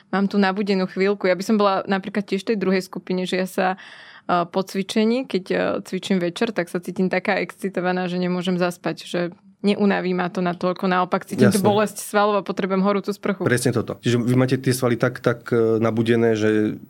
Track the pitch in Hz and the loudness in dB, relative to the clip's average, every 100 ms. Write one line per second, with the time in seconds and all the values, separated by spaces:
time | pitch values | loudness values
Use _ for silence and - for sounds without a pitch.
0 | _ 190 196 202 190 190 202 190 185 185 | _ -2 0 2 2 2 0 0 -2 0
1 | 190 202 190 180 196 214 202 190 - 196 | 0 0 0 0 0 2 2 2 0 -2
2 | 202 208 202 196 - 214 185 190 185 190 | -2 -6 -2 -4 -2 0 0 0 -2 -8
3 | - 185 185 185 185 - 185 185 - - | -4 -4 -2 -2 -2 -2 -2 -2 -10 -20
4 | - - - 180 175 190 190 196 190 226 | -20 -12 -2 0 0 -2 -4 -4 -4 0
5 | 220 247 262 190 190 180 190 - - 185 | 2 0 -2 -4 -2 -2 0 -2 -6 -6
6 | - 190 175 170 233 202 170 180 185 180 | -2 0 0 -2 -2 -2 -4 -6 -6 -2
7 | 185 185 208 185 180 - 196 190 180 180 | 0 0 0 -2 -2 -6 -6 -4 -2 -2
8 | 185 180 180 180 180 180 175 175 170 160 | -2 -2 -2 -2 -2 0 0 -2 -6 -8
9 | - 175 175 - _ _ 196 208 202 185 | -6 -4 -6 -8 _ _ -2 2 2 2
10 | 180 180 180 185 180 175 180 180 190 180 | 0 -2 -2 -2 -2 -2 -4 -2 0 0
11 | 180 190 - 208 202 202 196 208 208 - | 0 -2 -2 4 4 4 4 2 0 -4
12 | - 208 208 202 - 196 190 190 196 202 | -4 0 2 0 -2 -4 0 2 2 0
13 | 208 202 - 190 135 123 127 110 - 98 | -2 -4 -4 -2 0 2 2 0 -2 -4
14 | 120 120 117 127 127 131 131 123 123 117 | 0 2 2 2 2 2 0 0 0 0
15 | 127 127 123 117 - 120 113 110 113 110 | 0 0 -2 -2 0 2 4 2 2 2
16 | 113 117 117 110 107 107 107 - - | 2 4 4 2 2 2 0 -2 -12